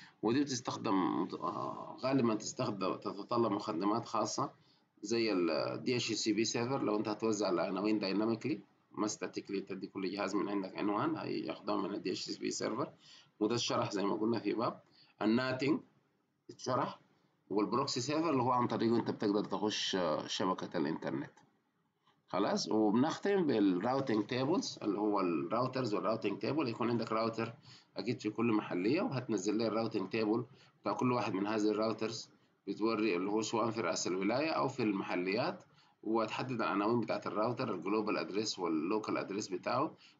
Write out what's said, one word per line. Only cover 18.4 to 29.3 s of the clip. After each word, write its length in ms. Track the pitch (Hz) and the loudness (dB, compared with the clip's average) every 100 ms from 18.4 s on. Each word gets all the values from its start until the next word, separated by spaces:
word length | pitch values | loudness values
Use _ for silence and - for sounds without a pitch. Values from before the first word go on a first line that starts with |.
هو 80 | 123 | 4
عن 160 | 123 120 | 4 2
طريقه 280 | 107 113 117 | 4 4 4
أنت 140 | - | 2
بتقدر 320 | - 107 101 | 0 2 2
تخش، 520 | 90 92 107 - - 95 | 2 0 0 0 -2 0
آه، 320 | 82 76 64 | 2 0 -2
شبكة 500 | - 98 90 92 87 | -2 0 0 -2 -2
الإنترنت. 540 | 73 85 76 67 73 - _ _ _ _ _ _ _ _ - | 0 -2 -4 -4 -8 -14 _ _ _ _ _ _ _ _ -4
خلاص، 420 | 90 123 208 - | 0 0 0 0
وبنختم 760 | 110 107 113 156 - 196 196 156 | 4 4 4 2 0 2 2 4
بالراوتينج 800 | 113 101 90 113 135 135 110 104 | 4 4 4 2 0 2 0 0
تيبلز 540 | 123 135 202 - - | 0 2 0 -2 -4
اللي 180 | 104 101 | -2 2
هو 200 | 107 101 | 2 2
الراوترز 760 | 90 78 69 113 127 131 120 | 2 0 0 0 0 0 -2
والراوتينج 460 | 98 95 113 104 98 | 0 0 0 -2 -2
تيبل. 280 | 117 147 127 | -2 -2 -2
يكون 220 | 113 117 | -2 0
عندك 220 | 117 110 | 0 0
راوتر 420 | 110 113 113 117 - - - _ - | 0 0 0 -4 -6 -18 -20 _ -8
أكيد 240 | 101 117 | -4 -2
في 80 | 107 | -2
كل 220 | 104 117 | 2 4
محلية، 500 | 104 - 87 98 165 | 4 2 0 2 2
وهتنزل 560 | 240 127 123 | 0 -2 -2